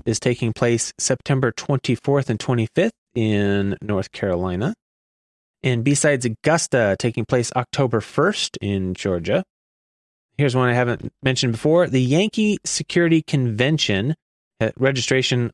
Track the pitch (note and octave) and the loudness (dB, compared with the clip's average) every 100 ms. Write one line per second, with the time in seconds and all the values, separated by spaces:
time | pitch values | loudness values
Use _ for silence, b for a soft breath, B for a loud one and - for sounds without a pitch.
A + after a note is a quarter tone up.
0 | - G#2+ B2+ A#2+ A#2 - A#2+ A#2 - - | -4 -2 -2 -2 -2 0 0 0 -2 -6
1 | - B2+ - C3+ B2+ - - C#3 - A#2 | -4 -2 0 0 0 -2 -2 -2 0 -2
2 | - C#3 B2+ G#2+ - B2 A2 - G#3+ - | 0 0 0 -4 -2 0 0 0 0 -2
3 | _ A#2+ A2 G#2 G2+ G2+ G2 G2 G#2+ G2 | _ -2 0 2 2 0 -2 -4 -4 -4
4 | - - G2+ F2 F#2 F2+ C#3 A3+ _ _ | -4 -4 -2 -2 -2 -2 -4 -6 _ _
5 | _ _ _ _ _ _ C3+ A#2+ B2+ C#3+ | _ _ _ _ _ _ -2 0 0 2
6 | D#3 C3+ A#2+ A2 D3 D#3+ - B2+ G#2 F#2+ | 2 0 -2 -2 0 0 0 2 2 0
7 | A#2+ A#2 A2 B2+ A#2 B2 B2 - C3 A2+ | -2 -4 -2 -2 0 -4 -4 -2 0 0
8 | - - F3 - - - G2+ G2 F#2 F2+ | -2 0 0 0 -6 -6 -2 -2 -2 -4
9 | G2 F2 E2+ D3 - _ _ _ _ _ | -2 -2 0 -2 -4 _ _ _ _ _
10 | _ _ _ - C#3+ B2+ B2 A#2+ A#2+ A2+ | _ _ _ -2 0 2 2 2 0 -2
11 | - - C3 B2+ B2+ A2+ D3+ E3+ E3+ C3 | -8 -6 -2 0 0 0 2 2 2 2
12 | B2+ D#3 G#3 - G#3 G3 - - - F3 | 2 2 2 0 0 0 -4 -6 -2 2
13 | E3+ E3 - C#3+ B2 G#2+ C3 D#3 - G2 | 4 2 2 0 0 0 2 2 2 0
14 | B2 E3 _ _ _ - A2 - C3 C3 | 0 -4 _ _ _ -4 -4 0 0 0
15 | - C3 B2+ B2 A#2 | 0 0 2 0 -2